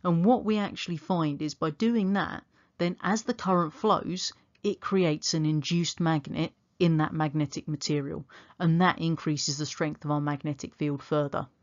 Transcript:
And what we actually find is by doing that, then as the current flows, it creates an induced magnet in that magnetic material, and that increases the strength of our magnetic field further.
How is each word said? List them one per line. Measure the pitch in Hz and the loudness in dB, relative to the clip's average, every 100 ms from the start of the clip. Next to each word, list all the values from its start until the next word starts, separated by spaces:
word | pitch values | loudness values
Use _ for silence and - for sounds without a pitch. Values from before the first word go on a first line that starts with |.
And | 180 170 | 2 4
what | 185 240 202 | 6 4 2
we | 214 | 0
actually | 202 - - 165 | -2 -6 -6 -8
find | - 185 156 143 | -2 0 2 0
is | 151 | -6
by | - 160 | -2 -4
doing | 151 226 233 190 | 0 2 2 2
that, | 202 - - _ _ _ _ | 0 -2 -6 _ _ _ _
then | 175 - | -2 0
as | 175 220 | -2 -2
the | 233 | -2
current | 247 190 180 165 | -4 2 2 2
flows, | - 214 185 - 180 - - _ _ | 0 2 2 0 -6 -6 -10 _ _
it | 202 - | -4 -4
creates | - 196 175 151 - | -2 2 2 0 -2
an | 165 156 | 0 2
induced | 156 143 170 170 - | 0 0 0 -2 0
magnet | 165 156 143 - 165 _ _ _ | 0 0 -2 -4 -4 _ _ _
in | 175 160 | 2 2
that | 156 | 0
magnetic | 156 156 151 143 - - | -2 -2 0 -4 -4 -8
material, | 151 - 147 139 156 - - - _ | -8 -2 -2 -2 -10 -12 -20 -20 _
and | 175 165 | 2 4
that | 185 - | 4 2
increases | 165 160 - 147 - 143 | -2 -2 -2 -2 -2 -4
the | 147 | -6
strength | - 156 151 147 | -4 -4 -4 -4
of | |
our | 147 | -2
magnetic | 147 143 151 143 - _ | -2 -4 -6 -6 -10 _
field | 151 139 | -4 -4
further. | - 151 143 165 - _ | -2 0 0 -4 -6 _